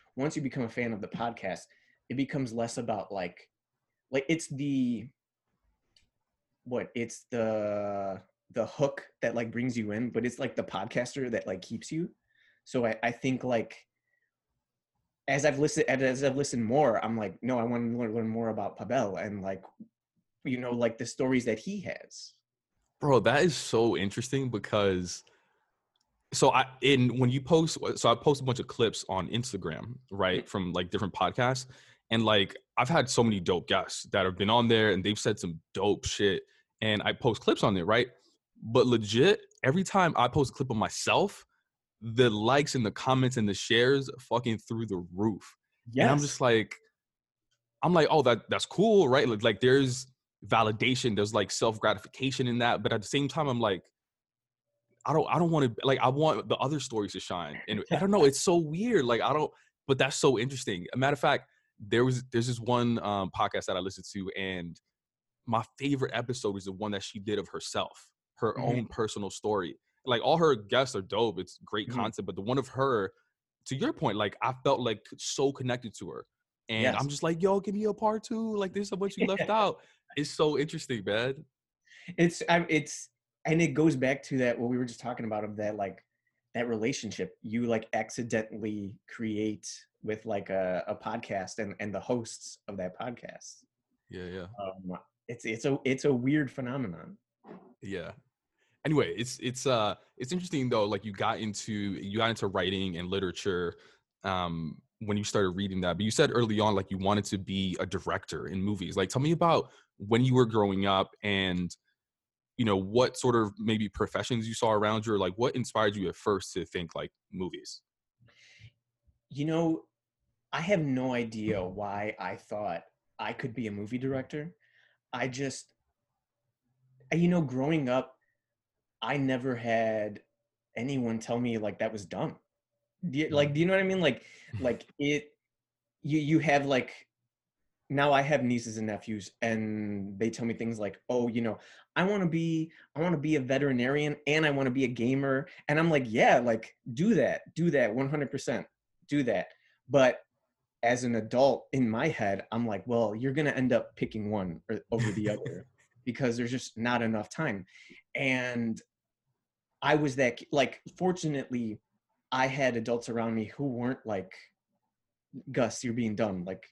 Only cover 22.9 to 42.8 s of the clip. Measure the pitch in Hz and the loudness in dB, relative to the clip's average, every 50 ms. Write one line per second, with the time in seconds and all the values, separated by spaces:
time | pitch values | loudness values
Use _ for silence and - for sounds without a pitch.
22.9 | _ - - 147 135 117 95 113 123 143 160 180 135 - - - - 113 117 117 | _ -2 2 4 6 6 6 6 6 6 4 4 2 0 -2 0 2 4 4 4
23.9 | 98 71 95 101 - - 123 - - 135 135 127 117 104 98 - - 107 101 98 | 2 2 0 -2 -2 -4 -4 -2 -2 -2 -2 -2 -4 -6 -4 0 0 2 4 4
24.9 | 95 92 90 87 - - - _ _ _ _ _ _ _ _ _ _ _ _ _ | 2 0 -2 -4 -8 -12 -16 _ _ _ _ _ _ _ _ _ _ _ _ _
25.9 | _ _ _ _ _ _ _ - - - 147 135 117 127 131 131 - - - 135 | _ _ _ _ _ _ _ -8 0 4 4 6 6 4 2 0 -2 0 4 4
26.9 | 143 127 123 123 113 127 127 120 123 139 131 - 170 160 165 160 - - - 95 | 6 6 4 4 2 2 2 2 2 0 2 4 4 4 4 2 -2 -4 -4 -4
27.9 | - - - 120 117 117 - 156 143 131 135 131 120 - - - - - 120 104 | -2 2 4 4 4 4 4 2 2 2 2 -2 -2 -2 -4 -6 -2 0 0 0
28.9 | - - - - 92 95 87 69 - 117 120 - - 95 85 85 78 - - - | 0 -2 -6 -4 -4 -4 -4 -2 -2 -4 -4 -4 -6 -6 -6 -6 -8 -8 -10 -12
29.9 | 123 127 _ - 95 98 98 92 92 90 - - - 107 92 90 82 90 92 90 | -14 -16 _ -8 -2 0 2 2 2 0 -2 -2 -4 -4 -2 -2 -2 -2 -2 -2
30.9 | - 98 110 92 - - 92 87 87 - 123 123 131 127 - - - - - - | -2 -2 -2 -2 -2 0 0 0 2 2 0 0 0 -2 -6 -12 -16 -20 -20 -20
31.9 | - _ _ - 113 113 113 107 110 101 98 95 - - _ _ - - 123 127 | -20 _ _ -2 0 2 4 4 4 4 4 2 -2 -12 _ _ -2 0 0 2
32.9 | 170 160 131 131 - - 117 113 107 95 85 90 92 85 78 - 98 95 - - | 4 2 2 2 4 4 4 4 2 0 2 0 0 0 0 0 0 0 0 -2
33.9 | - - - - - 101 92 92 92 90 101 101 113 120 120 113 117 113 110 107 | -8 -12 -8 -2 0 2 2 2 0 0 2 2 4 4 4 6 4 6 6 4
34.9 | 95 92 95 101 107 - - 120 107 - - 90 82 80 - _ - 95 95 104 | 4 2 2 0 -2 0 0 -2 -2 -2 -4 -8 -8 -10 -12 _ -6 0 2 2
35.9 | 98 - - - - - 104 98 95 - - _ _ _ _ _ _ - 110 110 | 2 2 0 -4 -2 2 2 2 2 0 -4 _ _ _ _ _ _ -4 0 0
36.9 | 107 101 - 104 - - - 127 110 - - - 339 - - 127 101 92 82 90 | 0 0 0 0 -2 0 2 0 0 0 0 0 0 2 4 2 2 2 2 2
37.9 | 107 120 123 - - _ _ _ _ _ _ _ _ - - 110 117 131 113 123 | 2 2 2 0 -4 _ _ _ _ _ _ _ _ -16 -4 2 4 4 6 6
38.9 | 120 113 110 101 107 117 139 190 208 - - - _ _ - 123 139 190 190 - | 4 2 2 2 4 4 6 6 4 2 0 -10 _ _ 0 0 2 2 0 2
39.9 | - 196 185 165 - - 120 123 - 156 139 127 - - 139 123 120 107 98 87 | 2 4 4 4 4 4 2 4 4 2 0 0 -2 -4 -4 -2 0 0 0 -2
40.9 | - - - 110 107 131 175 202 - - - _ _ _ _ _ _ _ _ _ | -2 -2 0 2 2 4 2 0 -2 -8 -20 _ _ _ _ _ _ _ _ _
41.9 | _ _ 107 117 110 117 127 120 107 104 107 117 131 147 151 147 - 139 | _ _ -10 -2 4 4 4 6 4 2 2 4 4 4 2 2 0 -2